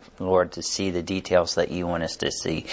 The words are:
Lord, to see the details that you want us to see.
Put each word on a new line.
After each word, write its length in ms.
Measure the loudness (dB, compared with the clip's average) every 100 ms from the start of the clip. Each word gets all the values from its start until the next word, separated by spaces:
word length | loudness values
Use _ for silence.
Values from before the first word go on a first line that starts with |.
| -18 -6
Lord, 340 | 2 4 4
to 100 | -2
see 280 | -6 -2 -2
the 120 | -2
details 520 | -2 -4 4 4 4
that 160 | 2 0
you 160 | -2 -2
want 160 | -2
us 140 | -4 -4
to 160 | -4
see. 340 | -2 -4 -4 -4